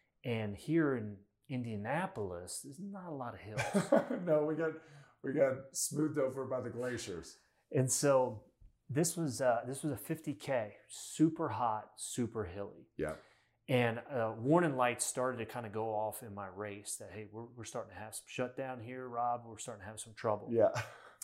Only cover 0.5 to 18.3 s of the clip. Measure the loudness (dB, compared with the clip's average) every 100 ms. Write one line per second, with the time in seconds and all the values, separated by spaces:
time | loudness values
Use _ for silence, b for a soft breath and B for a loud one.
0.5 | -4 0 4 4 2 -2 -10 -16 _ -8
1.5 | -6 -4 -4 -2 0 -2 -4 -4 -4 -8
2.5 | -10 -10 -12 -10 -10 -8 -6 -6 -8 -8
3.5 | -4 0 2 6 4 4 -2 4 4 4
4.5 | 0 -2 -4 b b b b -2 4 4
5.5 | 2 -6 -4 -2 0 0 2 0 0 -4
6.5 | -2 -4 -4 -4 -4 -4 -8 -8 -16 _
7.5 | _ -2 2 4 4 8 8 6 0 -12
8.5 | _ -20 _ -4 2 2 2 -2 2 4
9.5 | 4 2 -4 -2 -2 -4 -6 -4 -6 0
10.5 | 0 0 -8 -16 -14 -6 4 4 6 -2
11.5 | 2 2 2 -4 -12 -8 -2 -2 -2 -4
12.5 | -4 -8 -10 -14 -4 -4 -4 b b b
13.5 | b 2 4 4 0 -4 -2 -2 0 6
14.5 | 6 6 4 2 2 -2 0 0 0 -6
15.5 | -6 -6 -4 -2 -2 -2 -6 -10 -10 -8
16.5 | -6 -6 -6 -8 -10 -10 -12 -12 -12 -12
17.5 | -12 -8 -8 -8 -10 -10 -10 -10